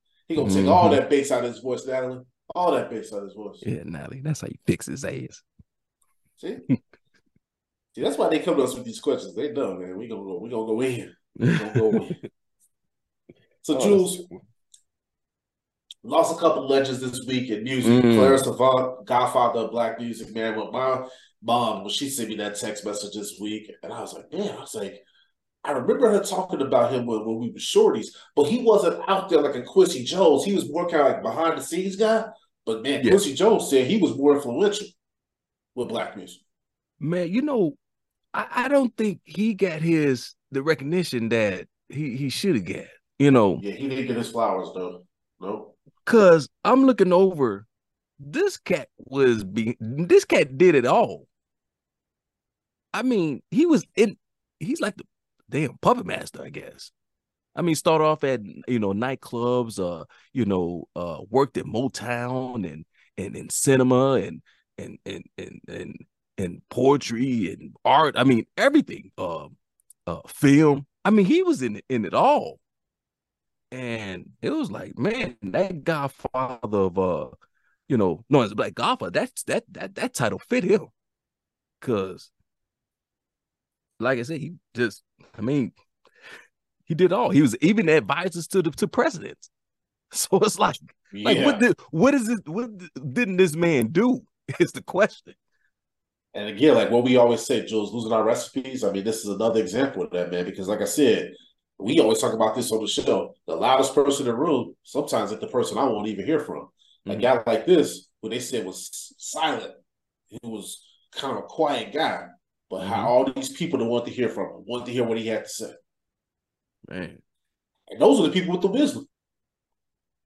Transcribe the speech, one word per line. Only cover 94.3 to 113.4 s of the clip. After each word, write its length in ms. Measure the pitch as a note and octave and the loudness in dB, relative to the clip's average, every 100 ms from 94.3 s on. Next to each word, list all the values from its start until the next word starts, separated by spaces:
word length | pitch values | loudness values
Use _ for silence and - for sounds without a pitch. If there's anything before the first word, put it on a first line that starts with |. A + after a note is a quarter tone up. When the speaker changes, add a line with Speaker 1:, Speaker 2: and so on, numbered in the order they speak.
| _ | _
Speaker 2:
<laughs> 180 | - - | -14 0
is 120 | E3+ | 0
the 120 | - | 0
question. 500 | - F3+ G3+ - - - _ _ _ _ _ _ _ _ _ G2 | -6 0 0 0 -20 -20 _ _ _ _ _ _ _ _ _ -10
Speaker 1:
And 140 | G#2 | -10
again, 260 | G2+ D3+ A#2 | 2 6 6
like 160 | G2+ | 6
what 120 | A#2+ | 2
we 140 | B2+ B2 | 4 6
always 260 | A#2+ A#2 - | 6 4 0
say, 200 | A#2+ G2+ | -2 0
Jules, 260 | A2 G2+ | -4 -4
losing 180 | A#2+ A2 | -6 -2
our 120 | A2+ | 0
recipes. 600 | G#2+ B2 - C#3 C3 B2+ | 2 0 -4 -8 -8 -4
I 80 | G#2 | -4
mean, 120 | G2 | -2
this 200 | G2+ G#2+ | -4 -6
is 60 | G2+ | -6
another 300 | G2 A2+ A2 | -2 0 0
example 420 | F#2 A2 C#3 F#2+ | 0 -2 -2 -4
of 80 | F2 | -6
that, 180 | F2+ F2 | -4 -4
man, 140 | F2 F2+ | -4 -6
because 220 | G2 F#2 | -6 -6
like 140 | G#2 | -4
I 40 | G#2 | -2
said, 460 | - C3+ F#2+ - - _ _ _ _ | 2 4 2 -2 -12 _ _ _ _
we 200 | G2+ E3 | 0 2
always 200 | A2+ A2 | 4 2
talk 140 | A#2+ | 0
about 220 | A2 A2 B2+ | 0 0 0
this 160 | A#2 | -2
on 100 | A2 | -2
the 60 | G2+ | -2
show. 460 | - C3 G2+ - - - | -2 0 -2 -2 -12 -10
The 80 | E2 | -4
loudest 400 | A2+ C3 C3+ - | 2 2 2 2
person 300 | C#3 C#3 B2 | 2 0 -2
in 40 | |
the 60 | A2+ | -2
room, 380 | E3 C3 - - | 0 0 -2 -12
sometimes 480 | _ D#3 - B2 G2+ | _ -6 -2 -2 -2
it's 100 | A2 | -6
the 60 | - | -4
person 300 | B2 A2 G#2 | -2 -2 0
I 80 | C3 | -2
won't 220 | G#2 G#2 | -2 -4
even 180 | G2 G2 | -6 -2
hear 140 | D#3 | -2
from. 300 | - D2+ - _ _ _ F#2+ | -4 -10 -14 _ _ _ -8
A 40 | |
Speaker 2:
Mm-hmm. 100 | G#2+ | -2
Speaker 1:
guy 220 | A#2+ B2 - | 2 2 2
like 200 | A2+ - | -2 4
this, 420 | F3 - - - _ | 4 4 -4 -18 _
who 80 | A2 | -8
they 100 | A#2+ | -8
said 260 | B2 B2 - | -6 -6 -6
was 240 | - - | -10 -14
s-, 220 | - - _ | -16 -18 _
silent, 560 | - E3 D#3+ A#2+ F#2+ - _ _ _ _ _ | -12 -4 -4 -4 -8 -16 _ _ _ _ _
he 120 | A2 | -16
was 400 | A#2 G#2+ F#2 - _ _ _ | -12 -12 -12 -16 _ _ _
kind 220 | - C3+ G#2+ | -10 -8 -8
of 20 | |
a 40 | - | -10
quiet 440 | - D3+ B2+ G#2 | -2 0 0 -6
guy, 340 | C3 A#2 F#2 - _ _ _ _ | -4 -4 -4 -10 _ _ _ _
but 160 | F#2+ F#2+ | -10 -6
how 100 | A2 | -4
Speaker 2:
Mm-hmm. 100 | A2 | 2
Speaker 1:
all 240 | B2+ C3+ | 2 2
these 160 | C#3 | -2